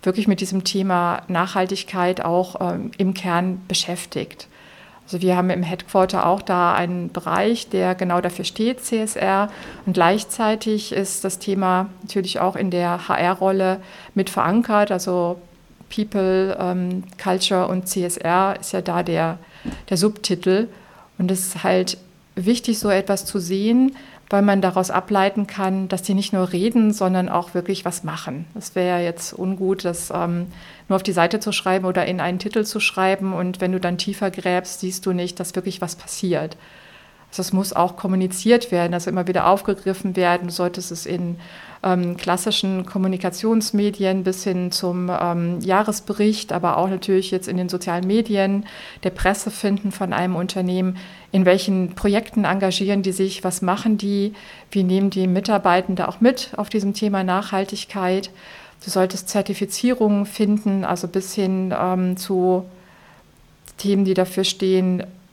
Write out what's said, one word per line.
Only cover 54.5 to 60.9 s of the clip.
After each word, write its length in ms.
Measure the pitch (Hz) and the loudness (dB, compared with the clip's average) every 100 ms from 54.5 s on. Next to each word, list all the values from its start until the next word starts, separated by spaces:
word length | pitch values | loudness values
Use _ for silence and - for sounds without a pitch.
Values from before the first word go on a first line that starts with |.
| - - | -20 -4
Wie 120 | 202 | 0
nehmen 280 | 185 190 196 | 2 4 2
die 160 | 190 185 | 2 2
Mitarbeitende 840 | 180 202 208 190 180 185 185 - | 2 2 2 4 2 2 -2 -4
auch 140 | - | 4
mit 300 | 233 269 - - | 4 4 -6 -6
auf 140 | 208 | -2
diesem 240 | 220 196 | -2 -2
Thema 300 | 196 214 196 | 0 0 0
Nachhaltigkeit? 1040 | 185 185 196 196 196 202 - 202 180 185 190 - - - - - | 0 0 0 -2 -2 -6 -8 -4 0 0 -2 -14 -20 -20 -20 -16
Du 80 | - | -4
solltest 380 | 190 185 185 - | 0 2 0 -4
Zertifizierungen 960 | 208 196 196 208 - 240 247 214 208 | -2 -2 -2 -4 0 0 2 4 2
finden, 600 | 202 - 214 208 208 196 | 0 0 2 2 2 0
also 220 | 190 | 0